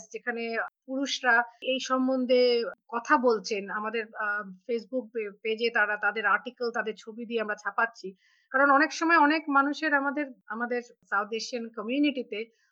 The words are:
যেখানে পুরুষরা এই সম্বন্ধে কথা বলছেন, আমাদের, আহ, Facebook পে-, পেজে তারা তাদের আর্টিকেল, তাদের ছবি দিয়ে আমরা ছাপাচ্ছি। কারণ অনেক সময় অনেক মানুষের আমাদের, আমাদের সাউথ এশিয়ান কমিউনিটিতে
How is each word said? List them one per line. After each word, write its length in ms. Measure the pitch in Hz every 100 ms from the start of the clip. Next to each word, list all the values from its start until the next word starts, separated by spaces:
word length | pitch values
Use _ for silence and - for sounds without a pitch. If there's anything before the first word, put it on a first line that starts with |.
| 190
যেখানে 440 | 226 247 233 226 226 180 _ -
পুরুষরা 560 | 269 269 - 254 233 240 -
এই 160 | - 262
সম্বন্ধে 800 | - 262 254 262 247 254 247 240 220 - -
কথা 280 | 233 240 302
বলছেন, 540 | 247 220 185 208 196
আমাদের, 340 | 202 214 226 220
আহ, 360 | 220 208 208 196 185 -
Facebook 400 | 233 208 254 214
পে-, 240 | 233 208 196
পেজে 280 | 220 220 233
তারা 260 | 233 208 208
তাদের 300 | 208 214 208
আর্টিকেল, 440 | 202 240 - 240
তাদের 240 | 233 214 202
ছবি 280 | - 220 226
দিয়ে 140 | 233
আমরা 140 | 214
ছাপাচ্ছি। 600 | 208 208 190 175 - 185 196 _ _ _
কারণ 200 | 262 285
অনেক 220 | 277 311
সময় 260 | - 330 339
অনেক 260 | 294 320 320
মানুষের 460 | 277 277 285 311
আমাদের, 320 | 285 277 277 277 240 -
আমাদের 360 | 220 240 240
সাউথ 460 | 233 _ - 202 208
এশিয়ান 360 | 226 220 247 226
কমিউনিটিতে 760 | 226 208 269 294 277 226 208 226 _ _